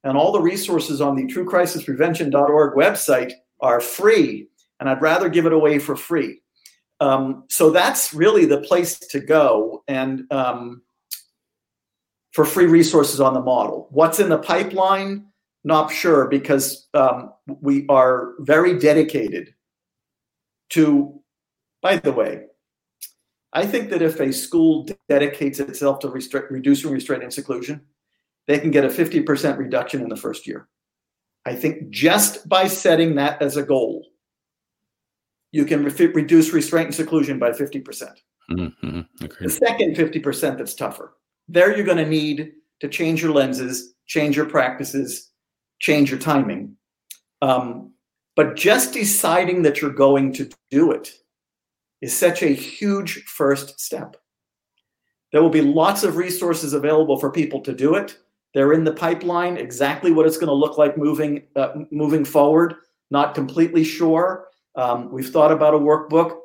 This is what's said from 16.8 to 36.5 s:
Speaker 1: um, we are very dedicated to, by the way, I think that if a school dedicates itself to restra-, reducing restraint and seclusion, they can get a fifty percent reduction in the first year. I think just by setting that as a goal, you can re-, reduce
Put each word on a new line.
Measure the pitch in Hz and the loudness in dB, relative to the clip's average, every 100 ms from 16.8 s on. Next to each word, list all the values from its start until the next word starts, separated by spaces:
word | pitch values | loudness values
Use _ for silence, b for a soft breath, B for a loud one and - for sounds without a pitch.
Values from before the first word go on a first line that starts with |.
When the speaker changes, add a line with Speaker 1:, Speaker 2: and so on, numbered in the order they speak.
| _ | _
Speaker 1:
um, | 147 131 - - _ - 139 | 2 2 0 -8 _ -18 -8
we | 143 139 139 | -2 -2 2
are | 135 127 127 117 - | 4 4 2 -4 -10
very | 135 156 180 127 | 2 4 4 4
dedicated | 147 151 156 139 107 90 - _ _ _ _ _ _ _ _ _ _ _ _ | 4 4 2 -2 -6 -8 -12 _ _ _ _ _ _ _ _ _ _ _ _
to, | 170 151 143 143 - _ _ _ _ _ _ | 2 4 4 0 -8 _ _ _ _ _ _
by | 185 185 | 0 2
the | 151 | 0
way, | 127 110 107 - _ _ _ _ _ - _ _ _ _ | 0 -2 -4 -16 _ _ _ _ _ -20 _ _ _ _
I | 156 202 | -4 -2
think | 254 214 | -4 -4
that | 180 | -2
if | 160 156 | -2 0
a | 135 | -4
school | 131 - 170 160 156 - - - | -4 -2 2 2 2 -4 -16 0
dedicates | 143 143 - 139 135 | 0 0 -2 -6 -6
itself | 139 - 143 135 | -10 -2 -2 -2
to | 135 | -6
restra-, | 127 131 139 - | -10 -8 -8 -8
reducing | 131 135 139 156 | -4 2 2 2
restraint | 135 - 127 | -6 -4 -6
and | 123 | -6
seclusion, | - 139 120 123 151 _ _ _ _ _ _ - | -12 -8 -8 -8 -12 _ _ _ _ _ _ -2
they | 143 | 0
can | 160 | 2
get | 143 | 2
a | 139 | 2
fifty | - 160 160 | 0 0 0
percent | - 139 156 135 | 0 0 -2 -4
reduction | 127 - - 135 | -4 -4 -4 -8
in | 113 | -8
the | 107 | -8
first | 110 107 - | -10 -10 -14
year. | - _ _ _ _ _ _ _ _ | -16 _ _ _ _ _ _ _ _
I | 131 | -12
think | 123 151 151 120 | -6 -6 -6 -12
just | 104 151 208 208 - - | 0 2 2 0 -4 0
by | 185 185 | 0 2
setting | 190 190 165 165 143 | 0 2 4 2 0
that | 143 143 | -2 -2
as | 139 143 | -4 -4
a | |
goal, | 139 135 117 - - _ _ _ _ _ _ _ _ _ _ _ _ _ _ | 0 0 0 -6 -14 _ _ _ _ _ _ _ _ _ _ _ _ _ _
you | 156 | -2
can | 143 151 | 0 0
re-, | 143 135 170 | -2 2 2
reduce | 160 147 165 156 | 2 4 4 6